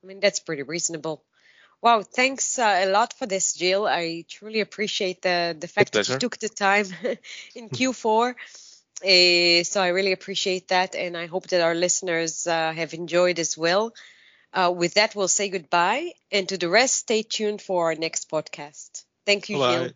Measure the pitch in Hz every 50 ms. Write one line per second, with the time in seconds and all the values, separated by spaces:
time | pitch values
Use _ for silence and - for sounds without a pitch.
0 | - 185 190 196 196 202 190 - _ - 160 139 139 139 160 175 - - 165 160
1 | - 165 156 - _ _ _ _ _ _ _ _ - _ _ _ - 233 233 214
2 | 190 _ - - 254 262 269 247 - - - - 240 214 202 180 196 190 190 208
3 | 233 - - - 262 214 196 190 - - - - 170 180 185 196 214 180 127 170
4 | 170 165 165 170 170 _ - - 202 214 220 220 202 - - - 214 202 - -
5 | 208 185 180 _ - 185 180 175 170 170 165 156 170 170 - 208 196 - - 107
6 | 101 101 127 135 240 240 - - - 208 - - 208 196 196 208 208 185 185 165
7 | 190 202 233 - _ - - - - - - 247 233 208 - 226 254 262 233 -
8 | - 226 220 220 240 247 247 - - - - - - - - - _ _ _ -
9 | 185 190 185 180 180 180 175 175 175 175 170 170 175 - - 208 190 180 175 190
10 | 196 196 185 185 - - 196 - - 202 185 185 _ - 185 180 185 185 - -
11 | 175 175 175 170 170 165 165 185 - - 185 175 170 165 170 170 175 180 - -
12 | - 185 165 165 165 165 160 - - 175 165 165 160 160 160 160 165 151 165 160
13 | 175 165 165 175 180 180 175 170 165 - - 156 160 165 180 202 220 226 _ -
14 | - - - _ _ _ _ _ _ _ - 190 185 175 180 180 170 170 - 202
15 | 214 - - 208 190 175 - - 202 208 180 185 160 _ - 175 170 185 220 277
16 | 339 349 - _ _ _ 190 202 190 - 190 175 175 170 175 220 262 262 - -
17 | - - 233 220 214 _ - - 214 208 208 202 - - 190 175 170 165 160 156
18 | 160 160 - - - _ - 156 151 - - - 147 147 _ - - - _ -
19 | - _ _ _ _ 202 202 196 - - 180 143 135 123 123 127 127 123 -